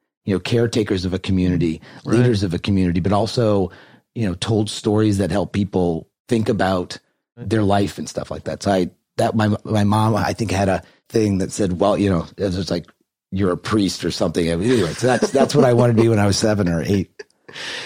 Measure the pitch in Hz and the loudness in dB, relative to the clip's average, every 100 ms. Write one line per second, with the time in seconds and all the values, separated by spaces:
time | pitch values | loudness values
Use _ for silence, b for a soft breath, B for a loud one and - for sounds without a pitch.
0 | _ _ - 92 - 120 117 120 104 95 | _ _ -4 -4 0 0 0 0 0 -2
1 | 90 92 - 95 90 73 82 80 B B | -2 -4 -2 0 2 2 0 -2 B B
2 | - 113 123 101 98 82 - 98 90 90 | 0 2 4 2 -2 -4 0 0 2 0
3 | 90 101 107 - 110 101 90 B B B | 0 0 0 0 2 2 -2 B B B
4 | _ 123 101 90 - 107 107 - 110 107 | _ -6 -4 -4 -2 -2 -2 -4 0 2
5 | 107 98 90 98 87 101 98 92 87 82 | 2 2 0 -2 -2 -4 -2 0 0 -2
6 | - _ - 117 110 104 95 92 87 - | -8 _ -4 -2 0 0 0 -2 -4 -12
7 | _ _ _ 117 107 110 98 101 98 - | _ _ _ -14 -4 0 2 2 0 -6
8 | - - - 73 78 76 101 95 87 _ | -10 -8 -8 -10 -8 -6 0 0 0 _
9 | _ - 117 110 107 104 - 104 104 107 | _ -4 -2 2 0 0 -2 0 2 2
10 | 110 101 85 101 107 92 98 90 b b | 2 0 -2 -2 -4 0 0 0 b b
11 | _ 113 107 95 95 - 95 87 101 90 | _ 0 2 0 -2 -2 -2 2 2 2
12 | 101 85 - - 98 90 90 87 - _ | 2 2 -2 -6 -4 -2 -4 -6 -8 _
13 | _ _ - 95 95 87 - 107 92 - | _ _ -8 -2 0 0 0 0 0 0
14 | 85 - 92 90 82 85 113 123 82 - | -4 -2 -2 0 0 0 2 2 0 0
15 | 123 120 - 135 123 143 131 120 120 110 | 0 2 0 0 2 4 4 4 4 4
16 | 113 107 101 95 110 104 87 82 78 101 | 4 4 2 2 0 0 0 -2 0 -2
17 | 85 _ - _ - B B B | -2 _ -20 _ -20 B B B